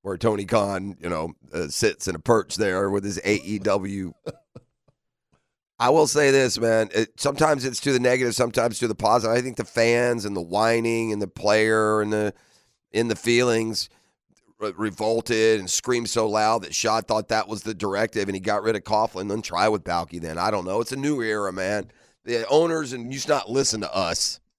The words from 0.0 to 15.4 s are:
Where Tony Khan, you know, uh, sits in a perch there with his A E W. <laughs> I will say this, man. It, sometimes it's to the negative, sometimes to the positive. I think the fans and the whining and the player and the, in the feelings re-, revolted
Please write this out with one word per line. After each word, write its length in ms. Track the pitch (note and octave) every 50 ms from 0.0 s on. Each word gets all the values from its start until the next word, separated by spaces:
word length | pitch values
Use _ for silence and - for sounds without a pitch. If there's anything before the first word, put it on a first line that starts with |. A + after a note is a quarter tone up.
Where 160 | _ G2 F#2+ E2+
Tony 260 | - A2+ G#2+ G2 G2+
Khan, 540 | F#2 A#2 A2 G2+ G2+ G2 F#2 F#2+ G2+ F#2 _
you 80 | E2 F2
know, 240 | F2 D#2 D#2+ E2+ - _ _ -
uh, 180 | - E2 E2+ D2
sits 400 | - - A#2+ G#2+ E2 _ - F#2+
in 60 | E2+
a 40 | D#2+
perch 380 | - - A#2 G#2+ F#2 - -
there 340 | - G#2+ G2 F#2 F#2+ G2 G2
with 140 | G2 G2+ G2
his 120 | G2+ G2 F#2+ -
A 120 | G2 G#2+
E 220 | F#2+ - F#2 G#2+ G2+
W. 520 | F#2+ G#2 G2 G2+ F#2+ G2+ G2 G2 F#2 E2 - _ _
<laughs> 1500 | - - - _ _ _ - _ _ _ _ _ _ _ _ _ _ _ _ _ _ _ _ _ _ _ _ _ _ _ _
I 100 | A#2 B2+
will 180 | D3 D#3+ D#3
say 240 | B2+ - D3 D3 C#3
this, 300 | C3+ C3+ C3 A#2+ - -
man. 300 | A#2+ A#2 A2+ A2+ A2 F#2+ -
It, 240 | G#2+ A2+ - _ -
sometimes 460 | - C#3+ C#3 - D#3 D#3 D3+ C3+ B2
it's 160 | C3+ A#2+ -
to 100 | - C#3+
the 80 | C3+ B2+
negative, 360 | B2 B2 B2+ B2+ C3 A#2+ G#2+
sometimes 440 | - B2+ A#2+ - B2+ A#2 A#2+ G#2+ -
to 60 | B2
the 80 | A2 G#2+
positive. 400 | - A2+ G#2 A2+ A#2+ A2 A2 A2+
I 60 | B2
think 160 | B2 C3 A#2
the 80 | - A2
fans 640 | - - A#2+ A#2 A#2 A#2 A#2+ B2 B2 A#2+ A#2 G2
and 100 | G#2 G2+
the 60 | F#2
whining 680 | E2+ E2 F2+ G#2 A2 A2+ A#2 A#2 A2+ A#2 A2+ A2+ A2+ A2
and 120 | G#2+ G#2
the 40 | G#2
player 760 | - _ - - G#2 G#2 G#2+ A2 A2 A2 A2 G#2+ G#2+ G#2+ G#2+
and 100 | G#2 G#2+
the, 220 | G#2+ G#2+ G#2 G#2 - _ _ _ _ _ _ _ _ _ _ _
in 160 | - G#2+ A#2+ A#2
the 80 | A2
feelings 720 | - - A#2+ A#2+ A#2+ B2 B2 A2+ A2+ A2 A2+ A2 - - - _ _ _ _ _ _ _ _ _ _ _ _ _ _
re-, 160 | G#2 G#2+ F2+
revolted 840 | E2 A2 G#2+ F#2 - A2 A2 A2+ A#2 A2+ - A#2 A2